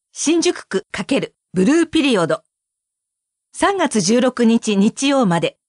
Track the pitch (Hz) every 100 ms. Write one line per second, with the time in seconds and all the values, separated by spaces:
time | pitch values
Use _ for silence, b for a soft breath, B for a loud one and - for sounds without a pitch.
0 | _ - - 339 349 - - 190 - -
1 | 156 269 - _ _ 180 190 320 320 320
2 | 269 214 165 160 - _ _ _ _ _
3 | _ _ _ _ _ - 339 392 302 220
4 | 175 240 254 247 226 226 - 202 208 -
5 | 277 277 214 170 165 -